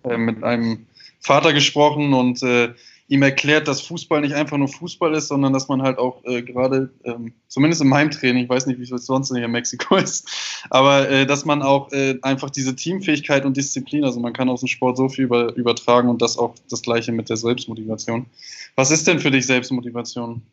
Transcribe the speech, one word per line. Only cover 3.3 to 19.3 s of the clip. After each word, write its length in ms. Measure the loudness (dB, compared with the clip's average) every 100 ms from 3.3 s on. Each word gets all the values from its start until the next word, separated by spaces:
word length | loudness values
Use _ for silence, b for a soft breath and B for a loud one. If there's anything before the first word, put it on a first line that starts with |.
| 2 2 2 2
dass 140 | -4
Fußball 400 | -6 -12 -2 0
nicht 120 | 0
einfach 220 | -2 -2 -2
nur 120 | -2
Fußball 440 | -4 -14 -4 -2
ist, 160 | -2 -2
sondern 240 | 0 2
dass 160 | 0 -2
man 140 | -2
halt 160 | 0 0
auch, 260 | -4 -4
äh, 160 | -6 -6
gerade, 480 | -4 -2 0 0 -2 _
ähm, 300 | -10 -10 -12 _ _
zumindest 340 | 2 2 4
in 60 | 4
meinem 220 | 4 2
Training, 340 | 0 0 0
ich 40 | 0
weiß 180 | -2 -2
nicht, 140 | -6
wie 40 |
es 200 | -6 -10
sonst 260 | -2 -2 -2
hier 140 | -4
in 60 | -2
Mexiko 460 | -4 -4 -8 2 2
<laughs> 0 |
ist, 680 | 2 -6 -10 -10 -10 -12 0
aber, 400 | 4 6 6 4
äh, 160 | 2 2
dass 180 | 0
man 160 | 0 0
auch, 320 | 2 2 0
äh, 260 | -2 -2 -2
einfach 260 | -2 -2 -4
diese 260 | -4 -4
Teamfähigkeit 680 | -4 -4 -4 0 -2 2 2
und 140 | 2 -2
Disziplin, 460 | -2 -6 -4 -2
also 160 | 0 -2
man 120 | -6
kann 160 | -2 -2
aus 120 | -2
dem 80 | -4
Sport 280 | -2 -2 0
so 140 | -2
viel 160 | 0 0
über-, 260 | 2 0
übertragen 540 | 0 -2 0 2 4 4
und 140 | 2
das 160 | 0 0
auch 160 | -4 -4 _
das 100 | -8
Gleiche 320 | -2 -2 0
mit 160 | -6 -4
der 80 | -4
Selbstmotivation. 880 | -2 -4 -6 -10 -8 -8 -4 -6 -8 B B B B
Was 160 | -2 2
ist 160 | 2 2
denn 120 | 2
für 120 | 2